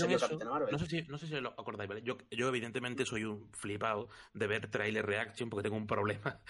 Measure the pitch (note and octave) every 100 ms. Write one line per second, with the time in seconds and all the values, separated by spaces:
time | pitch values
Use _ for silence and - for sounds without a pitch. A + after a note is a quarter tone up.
0 | F3 F3 - D#3 - D3 C#3+ D3 E3 E3
1 | D#3+ D3 D#3+ D3 A#2+ - A2+ G#2 G2+ G#2+
2 | A#2+ B2 - A#2 B2+ B2 A#2 B2 B2 B2
3 | B2 A2+ A2 G#2 - - G2+ G#2 A2+ G#2
4 | A#2+ - - - G#2 G#2+ G#2 G#2+ G#2 G#2+
5 | G#2 G#2 A2+ - A#2 G#2 G#2 G#2+ G#2+ G#2+
6 | G#2 G#2 C#3 - -